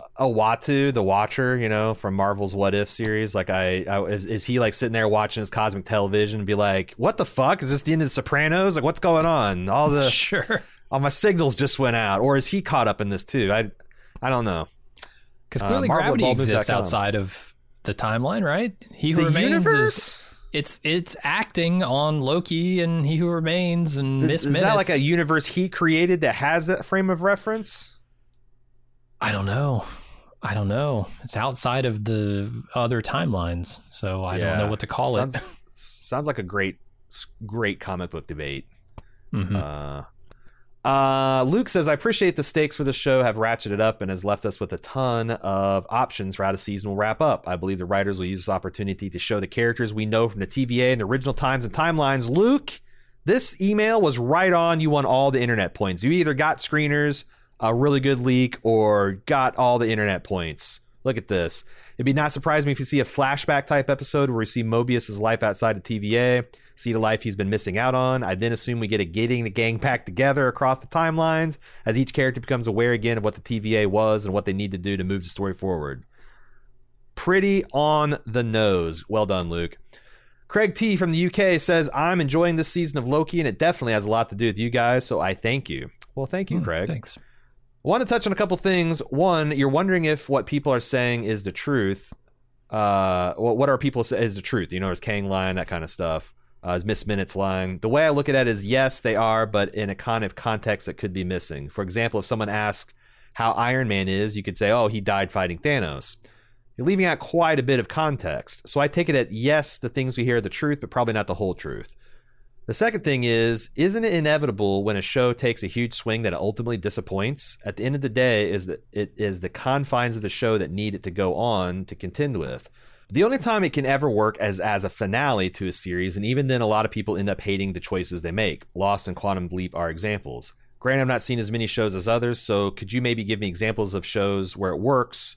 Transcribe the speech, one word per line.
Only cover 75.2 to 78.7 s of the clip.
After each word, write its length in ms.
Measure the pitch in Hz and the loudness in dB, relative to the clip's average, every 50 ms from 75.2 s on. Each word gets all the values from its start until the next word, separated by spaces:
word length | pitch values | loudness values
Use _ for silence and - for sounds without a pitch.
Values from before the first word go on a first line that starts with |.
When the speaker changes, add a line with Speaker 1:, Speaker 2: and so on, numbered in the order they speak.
Speaker 1:
the 60 | 87 82 | -4 -8
story 260 | - - 98 98 90 | -6 -4 -4 -4 -4
forward. 500 | - 95 92 90 80 73 69 67 65 - - _ - - - - - - - - - - - - - - _ _ _ - - - | -4 -4 -2 -2 -2 -4 -6 -8 -10 -14 -20 _ -20 -20 -20 -20 -20 -20 -20 -20 -20 -20 -20 -20 -20 -20 _ _ _ -20 -20 -12
Pretty 500 | - - 175 185 190 190 202 196 190 - - | -4 0 2 2 4 4 4 2 2 0 0
on 460 | - 139 151 151 151 151 151 147 147 - - | 0 2 2 4 4 4 2 0 -2 -4 -4
the 160 | 113 107 123 | -4 -2 -2
nose. 640 | 120 113 110 110 107 104 | 0 0 2 2 4 4